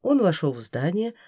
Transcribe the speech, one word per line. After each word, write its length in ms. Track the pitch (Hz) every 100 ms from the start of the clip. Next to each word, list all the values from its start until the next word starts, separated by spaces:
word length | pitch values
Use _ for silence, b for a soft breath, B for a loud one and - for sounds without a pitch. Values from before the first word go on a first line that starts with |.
Он 180 | 247 285
вошел 320 | 202 156 147
в 80 | 120
здание, 520 | 110 123 151 196 226 233